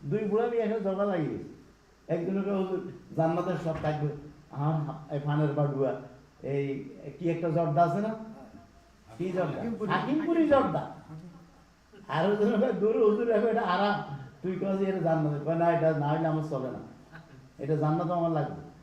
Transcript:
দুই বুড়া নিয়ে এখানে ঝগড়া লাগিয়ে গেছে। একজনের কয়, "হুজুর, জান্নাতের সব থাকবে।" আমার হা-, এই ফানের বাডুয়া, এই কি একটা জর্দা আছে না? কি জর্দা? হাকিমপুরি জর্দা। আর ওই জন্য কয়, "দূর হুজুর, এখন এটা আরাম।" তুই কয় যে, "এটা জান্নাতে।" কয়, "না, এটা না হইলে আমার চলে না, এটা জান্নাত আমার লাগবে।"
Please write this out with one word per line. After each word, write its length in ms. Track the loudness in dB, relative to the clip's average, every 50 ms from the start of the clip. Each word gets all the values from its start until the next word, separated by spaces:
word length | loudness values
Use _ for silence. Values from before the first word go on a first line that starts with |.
| -4
দুই 140 | -2 -2 -2
বুড়া 280 | 0 2 2 2 2
নিয়ে 160 | 2 2 0
এখানে 180 | 0 0 0 0
ঝগড়া 240 | -2 -2 0 0 0
লাগিয়ে 340 | 0 2 0 0 -2 -4 -6
গেছে। 100 | -8 -12 -14 -18 -20 -20 -20 _ _ _ -20 _ _
একজনের 380 | -4 -2 -2 0 -2 -2 -2 0
কয়, 120 | 0 0
"হুজুর, 360 | 0 0 -2 -2 -4 -6 -8 -12 -14 -16 -8 0
জান্নাতের 420 | 2 2 2 2 0 0 0 -2 -2 -2
সব 100 | -4 -4 -2
থাকবে।" 260 | -2 -2 0 0 -2 -2 -4 -6 -12 -16 -18 -20 -20 -12
আমার 240 | -6 -2 0 0 0
হা-, 380 | 0 -2 -4 -6 -10 -10 -6
এই 80 | -6 -4
ফানের 320 | -2 0 2 2 2 2
বাডুয়া, 480 | 2 2 0 0 2 0 0 0 0 -4 -8 -16 -20 -20 -20 -20 -20 -12
এই 420 | -6 -4 -2 -2 0 -2 -4 -6 -8 -12 -16 -14 -14 -16 -12 -4
কি 120 | -2 -2
একটা 200 | 0 0 0 0
জর্দা 320 | 2 2 2 2 4 4
আছে 180 | 4 4 4 0
না? 140 | -2 -2 -4 -6 -10 -14 -14 -16 -18 -20 -20 -20 -20 -20 -20 -20 -20 -20 -20 -20 -20 -20 -8 -6
কি 140 | -6 -2
জর্দা? 600 | 0 0 0 0 -2 -4 -4 -6 -4 -4 -2 0
হাকিমপুরি 560 | 0 0 0 0 0 0 2 2 4 4 6 6
জর্দা। 420 | 6 6 6 4 0 -2 -4 -6 -12 -16 -16 -16 -16 -16 -16 -18 -20 -20 -20 -20 -20 -20 -20 -20 -20 _ -20 _ -20 -20 -12 -4
আর 220 | -2 0 2 2
ওই 60 | 2
জন্য 220 | 4 4 4 4 4
কয়, 140 | 2 2
"দূর 380 | 2 2 2 2 4 6 6 4
হুজুর, 200 | 4 4 2 2
এখন 180 | 2 2 2 2
এটা 120 | 2 2
আরাম।" 420 | 0 0 2 2 2 2 0 -2 -4 -8 -10 -12 -12 -14 -16 -8
তুই 140 | -6 -4 -4
কয় 200 | -2 -2 -2 0 0
যে, 60 | 0
"এটা 140 | 0 0 0
জান্নাতে।" 460 | 2 2 2 2 2 0 -2 -2 -2
কয়, 100 | -2 0
"না, 160 | 2 4 4
এটা 280 | 4 4 4 2 2 2
না 140 | 0 0
হইলে 140 | 0 2 2
আমার 180 | 0 0 0 -2 -2
চলে 200 | -4 -4 -4 -6
না, 80 | -8 -10 -12 -14 -18 -20 -20 -20 -20 -20 -20 -20 -20 -20 -20 -20 -14 -10
এটা 180 | -4 -2 0
জান্নাত 340 | 0 2 2 2 2 0 0
আমার 200 | 0 0 2 2
লাগবে।" 300 | 2 0 0 -2 -6 -10 -14 -16 -18 -20